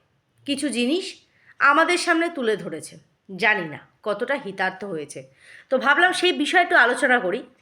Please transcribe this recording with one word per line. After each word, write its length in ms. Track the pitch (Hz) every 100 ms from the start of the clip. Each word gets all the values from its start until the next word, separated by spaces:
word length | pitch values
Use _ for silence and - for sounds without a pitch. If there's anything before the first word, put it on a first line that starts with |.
| _ _ _ _ -
কিছু 220 | 277 294
জিনিস 460 | 226 240 349 370 - _ _ _ -
আমাদের 400 | 269 294 330 349
সামনে 300 | 359 330 339
তুলে 280 | 330 226 196
ধরেছে, 420 | 170 156 - 165 _ _ - 185
জানি 320 | 214 208 160
না 100 | 135 - _
কতটা 320 | 214 208 240
হিতার্থ 500 | 180 190 190 190 185
হয়েছে। 380 | 202 160 143 143 - _ - - -
তো 80 | 262
ভাবলাম 340 | 254 302 359
সেই 200 | 359 359
বিষয়ে 300 | 254 294 359
একটু 140 | 349 330
আলোচনা 420 | 240 233 285 -
করি। 240 | 180 226 - _